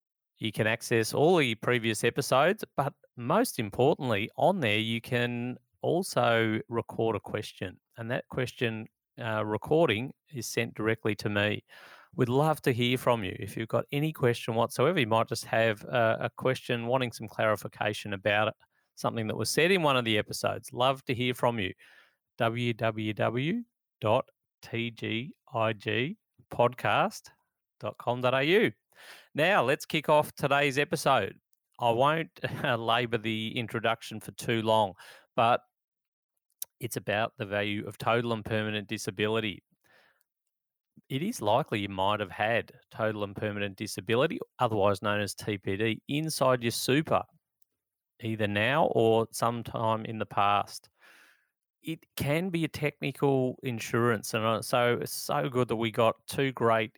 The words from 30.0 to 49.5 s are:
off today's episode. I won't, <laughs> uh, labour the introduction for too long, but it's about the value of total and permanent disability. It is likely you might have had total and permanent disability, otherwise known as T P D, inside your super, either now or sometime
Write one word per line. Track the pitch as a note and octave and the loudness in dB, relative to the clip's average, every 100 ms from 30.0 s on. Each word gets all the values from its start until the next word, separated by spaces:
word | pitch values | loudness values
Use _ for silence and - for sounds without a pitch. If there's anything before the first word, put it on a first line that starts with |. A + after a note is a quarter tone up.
| D3+ | 4
off | D3+ D3 | 4 2
today's | - C#3+ C#3+ C#3+ C3 | -2 0 2 2 2
episode. | C#3+ D#3+ D3 C3 G2 - _ _ _ - | 0 0 2 2 2 -8 _ _ _ -2
I | A#2+ | 0
won't, | A#2 C#3+ D#3+ D#3+ - - | 4 4 2 -4 -6 -8
<laughs> | - | -2
uh, | D3 A#2 | 0 0
labour | A2+ A#2 A#2+ A#2 | 2 2 2 -2
the | A2 A2 A2 B2+ | -2 -2 -4 -4
introduction | A2+ A#2 A2+ A2+ - A2 | -4 -2 0 -2 -4 -12
for | - | -12
too | - - A2+ | -8 -2 0
long, | A2 A2 G2+ - - - _ - | 4 4 4 -2 -20 -20 _ 2
but | A#2 A#2+ _ _ _ _ _ _ _ _ _ - - - | 4 2 _ _ _ _ _ _ _ _ _ -18 -18 -10
it's | A#2 A#2+ | -8 -8
about | G#2 G#2 A2+ - | -2 -2 -2 -4
the | G2+ | -4
value | G2+ G#2 G#2 - | -2 -2 -4 -8
of | - | -6
total | A#2 A#2 A#2+ | 0 0 0
and | A2 | -4
permanent | - A2 G#2+ G#2+ G2 | -2 -4 -2 -4 -6
disability. | A2 - G2 G#2+ A2 G#2+ - _ _ _ _ _ _ _ _ _ _ _ _ _ - - | -6 -6 -2 -2 0 -4 -8 _ _ _ _ _ _ _ _ _ _ _ _ _ -20 -8
It | C3+ | -6
is | G3 - | -4 -4
likely | G#2+ A#2 D3+ G#2+ | 2 2 2 -4
you | G2+ | -4
might | F#2+ F#2+ G#2 | 0 0 0
have | F#2+ | -2
had | - G#2+ A2+ - - _ | -2 0 0 -2 -14 _
total | - A2 G#2 | -4 -2 -2
and | G2+ G2+ | -6 -6
permanent | G#2+ G#2 G2+ F#2+ | -6 -4 -6 -6
disability, | G2+ - F#2 A#2 E3 - - - | -8 -8 0 2 2 -2 -10 -2
otherwise | A#2+ G#2+ G2+ G2 | 0 4 2 2
known | G#2 G#2 | 0 0
as | G2+ - | -2 -6
T | - G2+ | -6 -4
P | - F#2+ | -4 -2
D, | A2+ A2 - | 0 -2 -4
inside | C#3+ D#3+ - C3 B2+ | -4 -2 0 2 2
your | A#2 | 0
super, | - - D#3 D#3 G2 - _ _ _ _ _ _ _ _ - | -2 0 0 2 -2 -2 _ _ _ _ _ _ _ _ -8
either | A2+ A2 G#2 | -6 -2 0
now | G#2 A2+ D3+ - | 2 2 4 2
or | - A2+ A2+ A2+ | 4 4 4 2
sometime | - A#2 | 0 -2